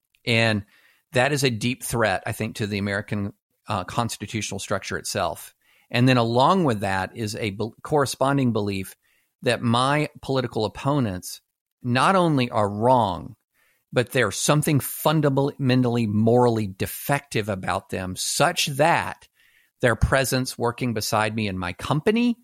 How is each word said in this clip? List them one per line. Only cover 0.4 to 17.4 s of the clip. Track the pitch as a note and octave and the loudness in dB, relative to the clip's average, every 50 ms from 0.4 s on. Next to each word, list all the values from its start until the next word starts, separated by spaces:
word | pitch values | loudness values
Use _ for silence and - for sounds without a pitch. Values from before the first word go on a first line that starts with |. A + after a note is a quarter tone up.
| A#2 A2+ G#2+ G2+ - - _ _ _ _ _ _ _ _ - | 4 2 0 -2 -4 -8 _ _ _ _ _ _ _ _ 0
that | B2 B2 C#3+ | 0 2 2
is | D3+ C3+ C#3 | 2 0 0
a | C3 | 0
deep | A#2 G2+ - A#2+ C3 - - | 0 0 -2 -4 -4 -4 -6
threat, | - - A#2 A2 G2+ F#2 - - | -6 -2 0 2 2 0 0 -2
I | A#2 | -6
think, | G#2+ - A2 A2 - | -6 -6 -6 -8 -4
to | - A2 | -6 -6
the | G2 G#2+ | -4 -2
American, | G2 G2 G#2 G2+ G2+ - - A2 G#2 G2+ G2+ - _ _ _ _ _ _ | -2 -2 -2 -2 -4 -4 -4 -6 -4 -4 -6 -8 _ _ _ _ _ _
uh, | - B2 F#2+ F2+ | -6 -6 -6 -6
constitutional | - - - A#2 A2 - - G#2 - - G#2+ G#2 - G2+ G2+ | -4 -4 -4 -4 -4 -6 -10 -10 -8 -8 -8 -6 -6 -8 -10
structure | - - G#2 F#2+ - - G2 | -6 -6 -6 -6 -6 -6 -8
itself. | D#2 - - - G#2 F2+ D#2+ D2+ - - - _ _ _ _ _ _ _ _ | -8 -6 -6 -4 -2 -4 -4 -4 -8 -14 -20 _ _ _ _ _ _ _ _
And | - A#2+ B2 | 0 2 4
then | C3 C3 | 4 4
along | B2 A#2 A#2 A#2 B2 C3+ D#3 F#3+ G3 E3+ | 4 2 2 4 4 4 4 4 4 2
with | C3+ A2+ G2+ | 2 0 0
that | G#2 F#2+ F#2+ F#2+ F#2 F#2+ - | -2 -2 -2 -2 -2 -4 -6
is | - A2+ G2+ A2+ | -8 -6 -6 -4
a | - A#2 G#2 | -4 -6 -6
be-, | F#2+ G#2+ G#2+ A2+ - - - | -4 -6 -8 -8 -8 -14 -6
corresponding | - D#3 D3 C3+ - - - C3 C3+ C#3 C#3 C3 A#2+ G#2+ | -2 0 0 0 0 -2 -2 0 0 2 2 2 2 0
belief | A2 G#2 G2+ G2 F#2+ F#2+ - - _ _ _ _ _ _ _ _ _ | 0 -2 -2 -4 -4 -6 -10 -14 _ _ _ _ _ _ _ _ _
that | - A#2+ A#2 - | -2 -2 -2 0
my | - A#2 A#2 A#2+ B2+ C3+ C#3+ D3+ D3+ - - - | 0 0 2 2 2 2 0 0 -2 -4 -8 -12
political | - - C3+ C3 B2 A#2 - A#2 G#2+ | -6 -2 -2 -2 -2 -2 -2 -2 -2
opponents | F#2+ - - - C#3 D3 D3 B2 G#2 F2+ F#2 - - - - _ _ _ _ _ _ _ _ | -2 -4 -4 -2 -2 0 0 0 -2 -4 -6 -10 -12 -16 -18 _ _ _ _ _ _ _ _
not | - A#2+ A#2+ C3 C#3+ F3 F#3+ | -4 -2 0 2 4 4 4
only | F#3 F3 E3 D3+ C3+ B2 A#2+ | 4 4 4 4 2 0 0
are | - A2 G#2 G2+ | 0 0 0 0
wrong, | G#2 G#2 A2+ B2 C3 B2 A2 F#2+ F2 D#2+ C#2 - A2+ _ _ _ _ _ _ _ _ _ _ _ - | 0 2 4 4 4 4 4 2 -2 -6 -10 -14 -18 _ _ _ _ _ _ _ _ _ _ _ -2
but | C3 A#2 - | -2 -2 2
there's | - C3+ A#2 G2+ - | 2 2 2 2 0
something | - - - D3 D3+ D3 F3+ D3+ C3 | -2 0 2 2 2 4 2 2 2
fundamentally, | - - - - - D#3 D#3 D#3+ D3 C#3+ C3+ C3+ C#3 C#3+ - - C#3+ B2+ B2+ B2+ B2+ A#2+ A#2 A#2+ A#2 | 0 -2 -10 -2 0 2 2 4 2 2 2 2 0 0 -2 -2 0 2 2 4 2 2 2 2 0
morally | G#2 G#2 G#2+ A2 A2+ A#2 B2 B2 A#2+ A#2 A2 A2 | 2 2 2 4 6 6 6 6 4 4 2 -2
defective | F#2+ F#2+ - G#2 - - - - - C#3+ C#3 - _ - A2+ | -4 -6 -6 -6 -6 -6 -8 -4 -2 -2 -2 -4 _ -4 -4